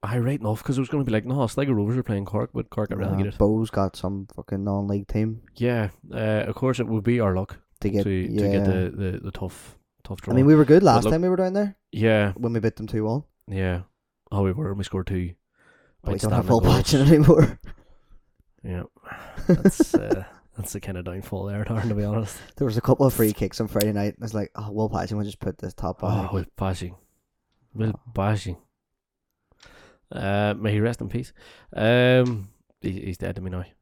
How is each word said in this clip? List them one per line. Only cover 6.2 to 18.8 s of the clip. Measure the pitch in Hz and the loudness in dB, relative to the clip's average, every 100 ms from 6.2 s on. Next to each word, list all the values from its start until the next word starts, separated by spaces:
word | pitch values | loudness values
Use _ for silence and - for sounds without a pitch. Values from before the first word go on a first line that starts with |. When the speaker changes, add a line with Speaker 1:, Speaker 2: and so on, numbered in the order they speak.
| 110 107 104 | -2 0 -2
Speaker 1:
of | |
course | 113 131 123 | -2 -2 0
it | 113 | 0
would | 113 | 0
be | 104 120 | 2 2
our | 104 92 | 2 0
luck | 98 - _ _ | -4 -10 _ _
Speaker 2:
To | 107 | -2
get, | 101 | 0
Speaker 1:
to, | 101 | 0
Speaker 2:
yeah. | 95 92 104 | 0 -2 0
Speaker 1:
to | 101 | 0
get | 101 101 | 2 2
the, | 92 90 - | 2 0 -4
the, | 98 92 | -6 -6
the | - | -8
tough, | - 92 - - - _ _ | -10 -10 -12 -20 -20 _ _
tough | - 95 | -14 -12
draw. | - | 0
Speaker 2:
I | 127 | 4
mean, | 139 | 8
we | |
were | 156 139 | 8 10
good | 156 | 8
Speaker 1:
But | 196 | 8
Speaker 2:
last | 113 104 | 6 4
Speaker 1:
look | |
Speaker 2:
time | 160 | 2
we | 180 | 2
were | 185 | 0
down | 185 | 0
there. | 190 208 196 _ | 0 -2 -6 _
Speaker 1:
Yeah. | - 110 110 104 | 0 2 4 2
Speaker 2:
When | 92 117 | -2 -2
we | 117 | 0
beat | 110 - | -2 -4
them | 107 | -8
two | 110 107 | -4 -2
one. | 123 151 _ - | -4 -6 _ -10
Speaker 1:
Yeah. | 98 95 90 90 _ _ _ _ | -2 -2 -2 -6 _ _ _ _
Oh, | 101 | 0
we | 98 | 0
were. | 95 156 98 | 0 -4 -6
We | |
scored | 98 98 90 | -6 -6 -4
two | 95 90 90 _ _ _ _ _ _ | -4 -4 -8 _ _ _ _ _ _
Speaker 2:
But | - | -6
we | 98 | -2
don't | 107 | 0
have | 107 - | 0 2
Speaker 1:
outstanding | |
Speaker 2:
Paul | 117 | 4
Speaker 1:
goals. | - 127 | 4 4
Speaker 2:
Patchin | - 143 139 | 4 4 6
<laughs> | |
anymore. | 160 151 156 123 - - - _ - _ - _ _ _ _ | 8 8 8 6 2 -14 -18 _ -20 _ -20 _ _ _ _
Speaker 1:
Yeah. | 113 90 | -10 -10